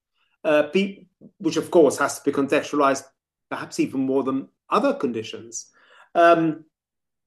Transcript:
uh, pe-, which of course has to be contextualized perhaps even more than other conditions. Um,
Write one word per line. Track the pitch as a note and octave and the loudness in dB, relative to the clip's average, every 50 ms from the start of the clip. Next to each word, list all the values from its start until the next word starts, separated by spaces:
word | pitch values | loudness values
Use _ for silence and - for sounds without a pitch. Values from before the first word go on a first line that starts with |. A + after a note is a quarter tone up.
| _ _ _ _ _ _ _ _ - | _ _ _ _ _ _ _ _ -2
uh, | D#3+ D3+ D3+ - - | 0 2 2 2 2
pe-, | - F#3+ G3 G3 - - - _ _ _ - - _ - | 0 -2 -2 -2 -6 -14 -20 _ _ _ -20 -20 _ -6
which | - D#3+ D#3+ | -6 -4 -2
of | D#3+ - - | -2 -4 2
course | - F3 D3 C3 - - | 4 6 6 6 4 0
has | C#3+ C3+ - - | -2 -4 -4 -4
to | - C#3+ | -4 -4
be | C#3 | -2
contextualized | C#3+ C#3 C3+ D#3+ C#3 C#3 - - D3 C#3 C#3 C#3 - - - _ _ _ _ _ _ _ - | -2 -2 0 0 -2 -2 -2 -2 0 2 2 0 -2 -6 -16 _ _ _ _ _ _ _ -12
perhaps | B2+ - D3+ D#3 - - | -12 -12 -10 -10 -4 -4
even | D3+ - - C3+ | -4 -2 -2 -4
more | C3 C3 C3 C#3 | -2 0 0 -2
than | B2 C3 C3 C3+ - - _ _ _ - | -2 -2 -4 -6 -8 -10 _ _ _ -2
other | E3 G#3 B3+ C#4 B3+ | -2 0 0 0 -2
conditions. | - - B2 A2+ A2 G#2+ - - G#2 A2 A#2 - - - _ _ _ _ _ _ - - _ - | -2 -4 -4 -4 -6 -10 -10 -14 -16 -18 -16 -16 -18 -18 _ _ _ _ _ _ -20 -18 _ 2
Um, | E3 E3+ E3+ E3+ E3 E3 D#3+ D3+ - - _ _ _ _ _ _ _ _ _ _ _ _ | 4 6 6 6 4 2 -2 -2 -6 -12 _ _ _ _ _ _ _ _ _ _ _ _